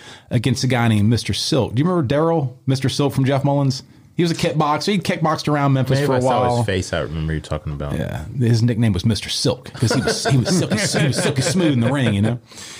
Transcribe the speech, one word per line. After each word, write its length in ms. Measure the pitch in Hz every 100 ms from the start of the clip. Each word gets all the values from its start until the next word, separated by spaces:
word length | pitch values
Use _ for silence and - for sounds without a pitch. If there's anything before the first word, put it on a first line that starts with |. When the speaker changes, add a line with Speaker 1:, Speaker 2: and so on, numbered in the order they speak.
| - - -
Speaker 1:
against 320 | 120 127 117
a 40 | 131
guy 200 | 123 117
named 220 | 107 104
Mister 240 | 117 -
Silk. 420 | 104 - 147 101 113
Do 80 |
you 40 | 165
remember 200 | 180 127
Daryl, 460 | 143 165 165 131 - -
Mister 240 | 131 131
Silk 240 | - 143
from 120 | 135 131
Jeff 180 | 139
Mullins? 400 | 139 143 139 131 - - - -
He 80 |
was 80 | 170
a 40 | 165
kickboxer. 580 | 170 151 151 151 190
He 40 | 208
kickboxed 480 | - 170 156 156 -
around 260 | 147 139
Memphis 240 | 135 131 135
Speaker 2:
Maybe 100 | 143
Speaker 1:
for 60 |
a 40 | 127
Speaker 2:
if 60 |
I 40 | 127
saw 140 | 123 123
Speaker 1:
while. 100 | 120
Speaker 2:
his 80 | 107
face, 280 | 95 -
I 80 | 85
remember 320 | 71 80 78
you 80 | 78
talking 320 | - 76 78
about. 200 | 73 73 69
Speaker 1:
Yeah, 280 | 50 - 78 -
his 240 | 117 117
nickname 300 | 120 110 117
was 120 | 92 113
Mister 240 | 101 -
Silk 420 | - 135 - -
'cause 180 | - 113
he 80 | -
was, 240 | - - -
he 120 | 135
was 200 | 151 185
silky, 200 | - 214 196 -
he 60 | 151
was 100 | 113
silky 200 | - 135
smooth 320 | 147 185 165
in 60 | 131
the 100 | 117
ring, 220 | 143 117 101
you 60 |
know. 180 | 113 123 - - - -